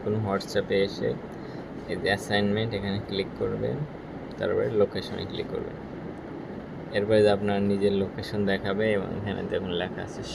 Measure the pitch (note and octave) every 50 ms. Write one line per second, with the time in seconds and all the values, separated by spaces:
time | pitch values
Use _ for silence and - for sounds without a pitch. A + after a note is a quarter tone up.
0 | - G#2+ G#2+ G#2+ G#2+ G2 G2 G2 - - - G#2 - - G#2 G2 G2 G2 - -
1 | - A2 - - - - - - - - - - - - - - - - - F2+
2 | E2+ F#2 G2+ G2 - - G#2+ G2+ G2+ G2+ G2+ G#2+ A2 A#2 A2 G2 G2 G2 G2 G2
3 | - - G2+ G2 F#2+ - - - G#2+ G#2 G#2+ G#2+ A2+ A#2 B2+ C#3+ D3+ - - -
4 | - - - - - - - - G2 F#2 F#2+ G2 G#2+ A#2+ A#2 G#2 G2+ - - G2
5 | - - - F#2 F#2 - - - - - F#2+ - - - - - - - - -
6 | - - - - - - - - - - - - - - - - - - - G#2
7 | G2+ G#2 A2 G#2+ G#2 G#2 G2+ G2 G2+ G2+ G2+ G2 G2+ G2+ G2+ G2 G2+ G2+ G2 G2
8 | G2 F#2 - - G2 - A2+ G#2 G#2 G2 G2 F#2+ - G2+ G2 G2+ A2 A2 G#2 G2
9 | F#2+ F#2+ F2+ F#2 G#2 G#2 G2 F#2+ F#2 - - F2+ G2 F#2 F2 F2 F2+ F#2 - F#2
10 | F#2+ - - - - -